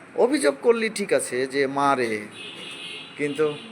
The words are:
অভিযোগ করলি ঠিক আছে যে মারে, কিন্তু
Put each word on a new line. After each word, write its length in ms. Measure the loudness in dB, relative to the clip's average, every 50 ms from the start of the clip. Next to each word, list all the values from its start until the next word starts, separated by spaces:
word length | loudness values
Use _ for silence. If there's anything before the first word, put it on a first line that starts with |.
| -20 -6 0
অভিযোগ 400 | 2 2 4 4 4 4 2 2 4
করলি 260 | 4 4 4 4 2 -2
ঠিক 220 | -2 -4 0 2 2
আছে 240 | 2 2 0 -2 -2 -2
যে 140 | 0 0 0 0
মারে, 440 | 0 2 2 4 4 4 4 2 0 -2 -4 -6 -8 -14 -14 -14 -14 -14 -14 -12 -12 -12 -12 -12 -12 -12 -12 -14 -12 -8
কিন্তু 280 | -4 -4 -2 0 0 0 0 0 -4 -10 -16